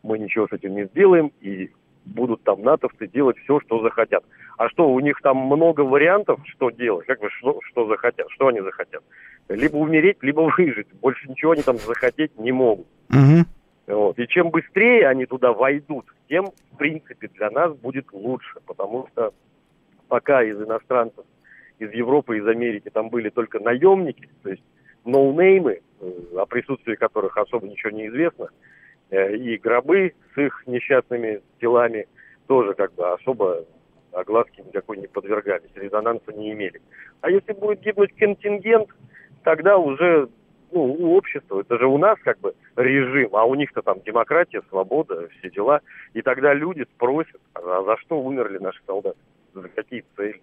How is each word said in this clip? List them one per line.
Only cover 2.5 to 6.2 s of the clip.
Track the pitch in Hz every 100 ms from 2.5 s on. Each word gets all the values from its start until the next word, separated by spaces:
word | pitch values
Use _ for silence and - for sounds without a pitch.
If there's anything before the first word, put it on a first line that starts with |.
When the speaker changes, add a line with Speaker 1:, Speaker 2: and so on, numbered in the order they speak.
| 98
Speaker 1:
натовцы | 113 156 127 - 104
делать | 131 135 110
все, | - 143
что | - 113
захотят. | 110 - 113 92 _ _ - -
А | -
что, | - 156
у | 131
них | 147 139
там | 139 131
много | 131 147 165 156
вариантов, | 139 143 160 202